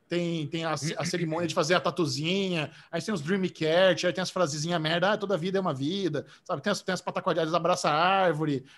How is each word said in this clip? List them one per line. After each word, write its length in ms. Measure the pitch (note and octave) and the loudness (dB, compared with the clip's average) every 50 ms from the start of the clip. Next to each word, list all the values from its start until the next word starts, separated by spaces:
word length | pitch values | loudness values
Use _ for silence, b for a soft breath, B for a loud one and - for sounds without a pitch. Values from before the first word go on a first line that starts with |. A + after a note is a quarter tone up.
| B - | B -4
tem, 380 | E3+ F3 F3 E3+ E3+ D#3+ D3+ | -4 -2 -2 -2 -2 -4 -4
tem 180 | C3+ - E3 D#3+ | -4 -4 -4 -2
a 100 | D#3+ D#3 | -2 -2
ce-, 200 | C3+ C#3 E3 - | -2 -4 -4 -4
a 80 | - D3 | -4 -4
cerimônia 420 | F3 - F3 F3 D#3 D#3 E3+ F3 | -2 -2 -2 -2 -2 -2 -2 -2
de 80 | D#3 - | -2 0
fazer 200 | F#3+ D#3 D3 F3+ | 0 2 4 2
a 60 | E3+ | 2
tatuzinha, 880 | - F3+ - F3+ E3 C#3 B2+ C#3 D#3 E3+ F#3+ G3 G3 F#3 F3 D#3+ C#3+ C3+ B B B B | 2 0 0 0 -2 -2 -2 -2 -2 -2 0 0 0 -2 -2 -2 -4 -6 B B B B
aí 120 | E3 E3+ | -8 -6
tem 100 | - A3 | -4 -4
os 80 | G#3+ D#3+ | -4 -4
Dreamcatcher, 880 | C#3 D#3+ G3+ F#3+ F#3 E3+ - - D#3+ D#3 D#3+ F3+ F#3+ F#3 E3+ - - F3+ | -2 -2 -2 0 0 -2 -2 -2 0 2 4 6 6 6 4 4 2 0
aí 40 | - | 0
tem 80 | F#3 | 0
as 80 | F3+ - | -4 -4
frasezinhas 500 | - F#3 F3 C#3+ D3+ D3+ D3+ F3 F3 E3 | 0 0 0 0 0 -2 -2 -2 -2 0
merda, 320 | D#3 D#3 E3 F3 F3+ G3+ | 0 0 0 2 2 2
"Ah, 60 | G#3+ G#3 | 2 0
toda 180 | G3+ G3 G3 | 0 -2 -2
vida 220 | D3+ E3 G3 F#3 G3 | -2 0 0 0 0
é 20 | |
uma 140 | F#3+ F3 C#3+ | 0 0 -2
vida", 500 | C3 C#3 D3+ F#3+ G3+ F#3+ D#3 C#3+ - - b b b b | -2 -2 -2 -2 -2 -2 -2 -2 -4 -6 b b b b
sabe? 180 | - F3 C#3+ | -6 -6 -4
Tem 80 | - G#3 | -2 -2
as, 100 | F#3+ - | -2 -2
tem 140 | - - F#3 | -2 -4 -4
as 80 | F3 | -4
pataquadas, 500 | - F3 E3+ F3+ - F3+ D#3+ E3+ D#3+ D#3 | -4 -4 -6 -4 -2 0 0 0 0 2
"Abraça 380 | E3+ E3+ E3 E3+ F3+ - - E3 | 2 2 2 2 2 2 2 2
a 40 | D3 | 2
árvore", 720 | D#3 F3 F#3 G3 G3 F#3+ F3 D#3 D3 D#3+ D3+ C#3 B2+ - b b | 4 4 4 4 4 4 2 2 0 0 -2 -2 -2 -4 b b